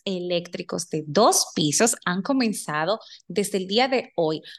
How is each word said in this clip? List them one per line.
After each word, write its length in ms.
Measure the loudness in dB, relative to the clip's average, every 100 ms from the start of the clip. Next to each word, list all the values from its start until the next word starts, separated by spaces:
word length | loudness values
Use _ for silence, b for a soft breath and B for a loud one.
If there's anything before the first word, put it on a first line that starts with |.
| -6
eléctricos 840 | -4 -2 -2 -4 -10 -8 -8 -4
de 120 | -6 0
dos 400 | 4 6 4 0 0
pisos 400 | 0 4 2 2 -2
han 160 | -2
comenzado 800 | 0 0 0 -2 -4 -2 -2 -2 B B -6
desde 300 | -4 -2 -2
el 80 | 0
día 220 | 2 2
de 240 | 0 -2 0
hoy 280 | 0 0 B